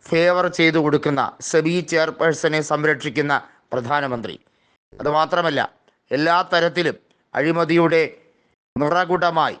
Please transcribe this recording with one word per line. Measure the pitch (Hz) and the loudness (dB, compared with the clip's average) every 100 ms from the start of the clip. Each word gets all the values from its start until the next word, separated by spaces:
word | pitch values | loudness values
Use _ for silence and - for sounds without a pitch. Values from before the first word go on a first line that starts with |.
| - | 0
ഫേവർ | 165 170 180 180 175 | 2 4 2 0 2
ചെയ്തു | 165 160 | 2 2
കൊടുക്കുന്ന | 151 147 147 139 117 - - | 2 0 0 -2 -2 -6 -2
സെബി | 165 160 175 170 | 0 2 -2 -2
ചെയർപേഴ്സണെ | 165 160 131 165 156 160 156 147 | 0 0 0 0 0 -2 -2 -2
സംരക്ഷിക്കുന്ന | 151 151 143 147 127 147 139 - _ _ | -2 0 -2 -4 -4 -2 -2 -4 _ _
പ്രധാനമന്ത്രി. | 123 117 147 139 120 107 - _ _ _ _ _ - | -6 -2 -2 -2 -6 -8 -14 _ _ _ _ _ -6
അതുമാത്രമല്ല, | 135 151 156 175 165 139 113 _ _ _ _ | -2 0 0 0 0 -2 -4 _ _ _ _
എല്ലാ | 131 160 170 180 | -2 2 0 2
തരത്തിലും | 175 170 156 160 - _ _ _ 123 | 0 0 0 -4 -4 _ _ _ -4
അഴിമതിയുടെ | 151 165 165 170 165 165 156 - _ _ _ _ _ 123 | -2 0 2 2 4 2 0 -6 _ _ _ _ _ -4
നിറകുടമായി | 147 175 180 180 175 165 135 113 | 0 0 0 0 0 0 -2 -4